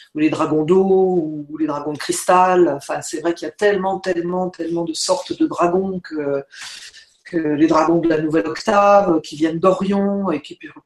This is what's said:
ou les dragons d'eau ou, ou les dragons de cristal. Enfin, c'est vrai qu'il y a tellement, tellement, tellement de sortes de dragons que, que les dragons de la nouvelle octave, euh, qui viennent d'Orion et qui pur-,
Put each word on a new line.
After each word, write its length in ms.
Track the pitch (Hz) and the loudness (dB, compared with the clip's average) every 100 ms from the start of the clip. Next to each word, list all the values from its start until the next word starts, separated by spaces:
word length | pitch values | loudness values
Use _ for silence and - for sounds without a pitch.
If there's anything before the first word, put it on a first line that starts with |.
| - | -12
ou 40 | 151 | -2
les 100 | 156 | 0
dragons 340 | 147 156 151 | 0 0 0
d'eau 200 | 156 190 | 2 4
ou, 600 | 190 190 185 180 156 151 147 | 4 4 4 0 -2 -6 -10
ou 80 | 151 | -4
les 100 | 151 | -4
dragons 240 | 143 147 | -4 -6
de 40 | 143 | -6
cristal. 720 | - 175 - 180 185 180 165 | -6 -4 2 4 4 4 4
Enfin, 320 | 139 - 147 | 0 -6 -8
c'est 180 | - 156 | -8 -6
vrai 120 | 165 | -4
qu'il 120 | 170 | -6
y 40 | 170 | -10
a 40 | |
tellement, 460 | - 208 196 190 190 | 0 0 2 -2 -4
tellement, 500 | 185 170 175 180 180 | -4 -4 -4 -4 -6
tellement 340 | 180 165 170 | -6 -6 -6
de 80 | 170 | -6
sortes 440 | 156 - 180 - - | -6 -2 -4 -4 -2
de 80 | 320 | -2
dragons 520 | - 175 185 190 185 | 0 0 0 -2 -6
que, 440 | - 156 143 139 - - - - - - _ _ | -8 -6 -4 -4 -6 -16 -18 -18 -20 -20 _ _
que 120 | - 170 | -8 -4
les 300 | 151 147 160 | -2 2 4
dragons 320 | 156 165 170 | 4 4 2
de 80 | 165 | 2
la 100 | 156 | 0
nouvelle 260 | 160 311 160 | 0 0 -2
octave, 680 | 156 - 202 202 202 190 | -4 0 4 6 6 4
euh, 40 | 160 | 0
qui 160 | - | -2
viennent 240 | 147 160 165 | -2 -2 2
d'Orion 720 | 185 185 190 202 196 196 190 | 2 2 0 0 0 -2 -4
et 100 | 151 | -4
qui 140 | - | -8
pur-, 260 | - - - | -18 -20 -20